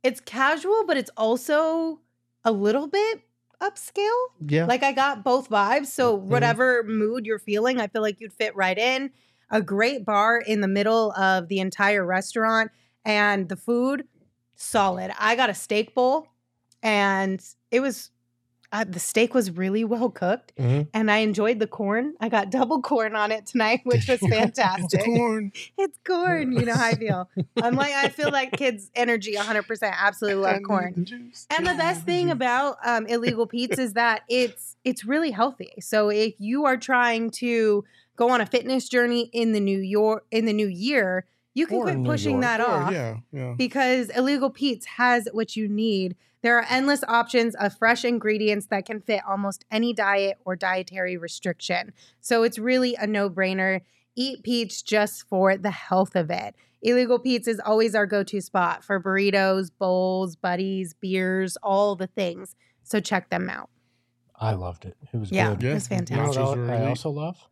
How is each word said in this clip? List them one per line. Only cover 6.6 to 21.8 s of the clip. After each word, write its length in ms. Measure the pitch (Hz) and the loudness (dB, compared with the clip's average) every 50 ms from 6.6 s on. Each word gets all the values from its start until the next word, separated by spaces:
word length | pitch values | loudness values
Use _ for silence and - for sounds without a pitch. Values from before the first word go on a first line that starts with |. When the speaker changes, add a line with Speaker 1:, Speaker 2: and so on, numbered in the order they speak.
| 254 254 247 240 226 | 4 4 4 2 0
Speaker 1:
mood 420 | 208 220 214 214 214 233 254 220 | 0 0 0 0 0 0 -4 -4
you're 120 | 220 220 208 | -4 -6 -6
feeling, 400 | - - 202 208 226 254 262 247 | -2 -2 0 0 2 2 0 0
I 100 | 214 196 | -2 -2
feel 120 | - 226 | -2 -2
like 180 | 214 214 202 _ | -2 -2 -2 _
you'd 100 | 226 208 | -14 -18
fit 240 | - _ 220 214 - | -4 _ -4 -4 0
right 220 | 196 190 185 185 196 | 0 0 2 2 2
in. 320 | 226 247 262 269 277 269 _ _ _ _ _ _ _ _ - | 2 2 2 0 -4 -6 _ _ _ _ _ _ _ _ 0
A 60 | 220 | 0
great 460 | 208 - 196 196 226 247 285 254 196 | 0 0 0 2 2 2 0 -2 -2
bar 320 | 220 214 202 208 226 233 233 | 0 2 4 4 4 4 2
in 240 | - - 220 208 | 2 0 0 0
the 40 | 202 | 2
middle 460 | 190 196 202 202 214 226 226 220 214 | 0 2 2 2 4 4 4 2 2
of 360 | 180 190 190 190 190 185 180 165 | 0 2 2 2 2 2 0 -2
the 100 | 196 190 | -2 -2
entire 460 | 190 190 - - 202 202 208 202 185 | -2 -2 0 0 2 2 2 2 0
restaurant, 640 | 175 185 185 190 - - 233 220 220 226 220 220 220 _ _ _ _ _ _ _ | 0 -2 -2 -4 -4 -4 0 0 2 2 2 0 -2 _ _ _ _ _ _ _
and 460 | 220 214 208 208 208 202 196 190 160 | 0 2 2 2 2 2 0 -2 -4
the 60 | 190 | -8
food, 520 | 180 - - 240 240 247 262 277 - 294 _ _ _ _ _ _ _ _ _ _ | -8 -4 -2 0 0 2 0 -2 -4 -6 _ _ _ _ _ _ _ _ _ _
solid. 560 | _ - - - 220 196 190 180 180 185 190 - - | _ -12 -2 2 2 2 2 0 -2 -6 -8 -6 0
I 180 | 214 214 233 | 2 2 4
got 140 | 240 262 233 | 4 2 0
a 40 | - | 0
steak 400 | - - - 214 214 226 - _ | -4 -4 -2 0 0 0 0 _
bowl, 340 | 262 247 254 269 311 311 _ _ _ _ _ _ _ _ _ _ _ | 2 2 4 2 0 -2 _ _ _ _ _ _ _ _ _ _ _
and 640 | - 220 214 208 202 196 196 190 196 190 190 185 - - - _ _ _ | -2 0 2 2 2 2 2 2 0 0 -2 -4 -8 -16 -20 _ _ _
it 100 | - 247 | 0 0
was, 300 | 269 277 - - - - _ _ _ _ _ _ _ _ _ _ _ _ | 2 0 -4 -6 -12 -20 _ _ _ _ _ _ _ _ _ _ _ _
uh, 120 | - 208 220 208 | -4 -4 -4 -4
the 100 | 175 175 | -6 -8
steak 360 | - - - 220 233 233 - | -6 0 2 2 2 4 2
was 160 | 262 214 190 | 0 0 0
really 340 | 165 175 185 190 196 220 226 | -4 -2 -2 0 0 0 0
well 240 | 214 240 226 240 233 | 0 0 0 -2 -2
cooked, 460 | - - 185 180 208 247 _ - _ - | -2 -2 0 0 0 -2 _ -16 _ -2
Speaker 2:
Mm-hmm. 300 | 131 120 127 143 147 147 - | 0 2 2 2 0 -2 -2
Speaker 1:
and 160 | 220 220 214 | 0 2 4
I 80 | 208 220 | 4 4
enjoyed 400 | 220 214 202 202 208 220 247 214 | 4 2 0 0 0 0 2 0
the 80 | 233 | -2
corn. 480 | 254 - - | -4 -4 -6